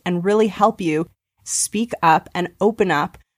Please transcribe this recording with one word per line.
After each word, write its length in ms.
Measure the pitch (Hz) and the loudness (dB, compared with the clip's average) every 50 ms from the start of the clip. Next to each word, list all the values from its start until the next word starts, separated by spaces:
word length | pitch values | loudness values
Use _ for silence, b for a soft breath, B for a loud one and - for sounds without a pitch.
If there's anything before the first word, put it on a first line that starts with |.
| _ | _
and 180 | 180 175 175 170 | -4 -4 -2 0
really 240 | 202 208 220 233 208 | 0 2 2 2 0
help 320 | - - 208 220 214 - | 2 2 2 2 2 0
you 260 | 185 160 151 156 165 - _ _ _ _ _ _ _ | -2 -2 -2 -2 -4 -6 _ _ _ _ _ _ _
speak 480 | - - - - - - 208 233 240 - - | -8 -6 -6 -6 -4 -4 -4 -4 -4 -4 0
up 260 | - 165 156 175 - - - | 2 2 2 2 0 -4 -8
and 140 | 180 180 180 - _ | -8 -8 -8 -4 _
open 300 | 185 220 220 - 202 180 | 0 0 2 2 0 0
up, 280 | 156 147 160 180 - - _ _ _ | 2 0 -2 -4 -8 -16 _ _ _